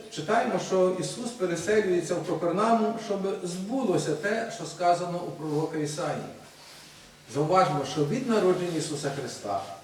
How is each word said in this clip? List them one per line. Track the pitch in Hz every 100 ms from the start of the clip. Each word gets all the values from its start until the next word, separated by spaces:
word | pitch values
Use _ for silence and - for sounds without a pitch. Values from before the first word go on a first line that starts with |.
| -
читаємо, | - 170 233 254 190 -
що | 190 185 185
Ісус | 147 220 233
переселюється | - 180 165 208 214 190 175 160 175
в | 147
Капернаум, | 156 170 180 226 226 208 - -
щоб | 190 190 -
збулося | 180 180 196 269 214 156 151 143
те, | 202 226 226 -
що | 151
сказано | - 175 175 175 175 -
у |
пророка | 143 151 147 156 156
Ісаї. | 147 - 151 139 - - - - - - - - - - -
Зауважмо, | 139 156 185 170 147 135
що | - 143
від | 240 233
народження | 214 185 180 175 160
Ісуса | 147 147 143 143
Христа | 123 - - 98 - -